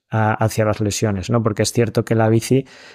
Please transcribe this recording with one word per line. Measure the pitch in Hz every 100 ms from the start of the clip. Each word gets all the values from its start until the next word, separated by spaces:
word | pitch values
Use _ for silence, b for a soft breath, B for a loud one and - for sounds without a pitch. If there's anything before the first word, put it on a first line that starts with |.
| _
a, | 113 107
hacia | 110 110 - 107
las | 104
lesiones, | 104 - 110 98 90
¿no? | 120
Porque | 110 104
es | 107
cierto | - 113 -
que | - 113
la | 110
bici, | 113 - 131 131 B B